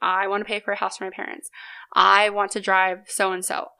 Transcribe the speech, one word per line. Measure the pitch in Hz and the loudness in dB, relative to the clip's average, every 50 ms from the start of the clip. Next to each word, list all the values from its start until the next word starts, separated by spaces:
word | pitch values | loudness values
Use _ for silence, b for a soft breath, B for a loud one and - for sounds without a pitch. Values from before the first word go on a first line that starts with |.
I | - 185 185 190 196 196 | -2 0 0 0 0 0
wanna | 196 208 208 | -2 -4 -4
pay | - 214 208 | -4 -6 -6
for | - - | -4 -4
a | 202 | -4
house | 202 202 190 - - | -4 -4 -4 -6 -6
for | 196 | -10
my | 190 | -10
parents. | 185 - - - - - - - - B B B B B B B B | -10 -10 -10 -10 -12 -14 -16 -18 -20 B B B B B B B B
I | - 185 196 196 202 208 208 | 4 6 6 6 6 4 4
want | 202 202 202 196 | 2 0 -2 -2
to | - 214 | -4 -4
drive | 196 202 190 190 185 185 180 196 - | 0 2 4 4 4 2 0 -4 -8
so-and-so. | - - - 196 190 185 185 180 - - - - - - | -8 -4 -2 0 0 -2 -2 -4 -4 -6 -6 -6 -8 -2